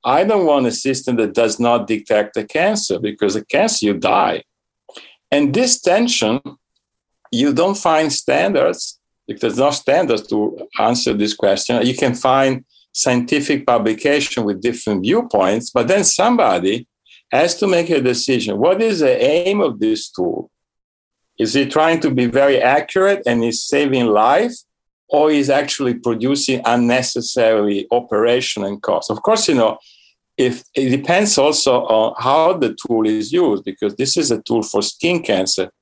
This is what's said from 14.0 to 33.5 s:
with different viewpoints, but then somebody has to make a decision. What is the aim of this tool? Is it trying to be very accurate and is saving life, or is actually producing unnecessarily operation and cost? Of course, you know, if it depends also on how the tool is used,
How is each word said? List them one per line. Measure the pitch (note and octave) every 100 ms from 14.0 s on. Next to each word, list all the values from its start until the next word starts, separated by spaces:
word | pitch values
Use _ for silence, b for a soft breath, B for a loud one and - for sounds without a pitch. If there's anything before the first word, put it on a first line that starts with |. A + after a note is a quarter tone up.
| D3+ D3 C#3+ -
with | G#2 F#2+
different | A2+ A#2 - G2+
viewpoints, | G2 G#3 A#3+ G#2 F#2+ A2 A#2+
but | B2 A#2
then | G3
somebody | F#3+ - G#3 A#3+ C#3+ F2+ F#2 A2+ B2 _ _ b b
has | B2+ E3+ E3+
to | G3
make | F3 E3+
a | D#3
decision. | B2+ A#2+ - B2 G#2 G2
What | C#3+ G3
is | A3+ F#3+
the | C#3+ B2+
aim | B2 D#3 F3 G3+
of | E3+ G#2
this | A2 G#2+ -
tool? | - F2+ - - _ _ _ _ _ _ _ _ _
Is | A2 C3+
it | C#3
trying | D3+ D#3+ E3
to | D#3
be | B2+ B2
very | B2 C#3 C3+
accurate | A#2+ C#3+ D3+ F#3+ F#3+ G3 B2
and | A#2+
is | A#2 A#2+
saving | - C#3+ C#3+ C3 A#2+
life, | G#2 A2+ D3+ A#3+ A#3+ - _ _ _ _
or | D3+ D3+
is | D3+ C#3
actually | C#3 - - C3
producing | A#2+ B2 A2+ B2 C#3 - B2+
unnecessarily | A#2 A#2+ A#2+ B2+ B2 B2 A#2 - A2+ A2 G#2 G2+ F#2
operation | A#2+ - G#2 A2+ B2 A#2+ -
and | G2 G2+
cost? | - - -
Of | A2
course, | - A3 -
you |
know, | C#3 A2 - b b b b _ -
if | B2+ A#2+ -
it | - C3
depends | C3 - F3 G#3 -
also | C#3+ D3+ - B2 -
on | A2 A2 -
how | A#2+ D3 D#3+
the | F#3 A#2+ G#2+ -
tool | A#2 A2
is | A2 G#2+
used, | E3 E3